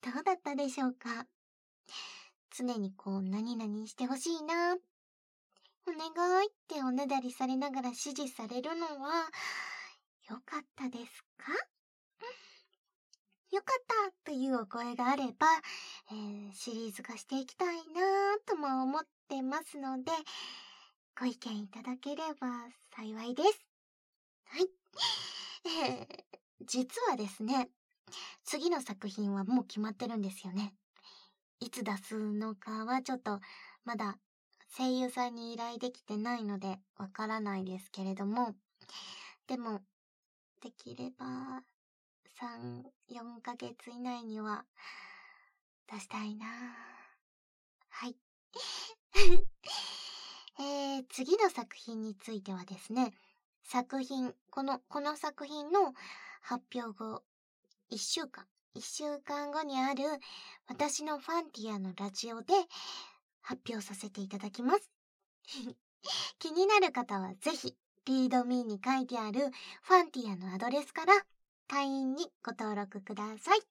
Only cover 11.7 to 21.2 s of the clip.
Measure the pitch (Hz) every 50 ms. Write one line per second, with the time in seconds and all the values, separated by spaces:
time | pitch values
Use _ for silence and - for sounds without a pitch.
11.7 | _ _ _ _ _ _ _ _ _ _ 415 480 508 - - - - - _ _
12.7 | _ _ _ _ _ _ _ _ - _ _ _ _ _ _ _ - 403 403 -
13.7 | 523 508 494 _ 466 440 403 392 370 _ _ - 302 262 254 269 262 240 220 196
14.7 | - 240 240 240 240 247 240 247 277 277 277 247 208 _ 302 311 330 320 - -
15.7 | - - - - - - _ - 214 214 214 208 202 208 208 202 190 190 - 247
16.7 | 226 220 226 226 208 - - - 233 214 - _ 269 269 262 254 - _ 370 359
17.7 | 339 339 320 320 311 339 370 392 392 392 403 403 403 427 _ - 427 320 294 269
18.7 | 262 262 262 262 277 311 311 _ _ _ _ _ 285 269 254 262 269 311 320 -
19.7 | - 285 277 262 262 262 254 285 330 320 311 - - - - - - - - -
20.7 | - - - _ _ _ _ _ _ -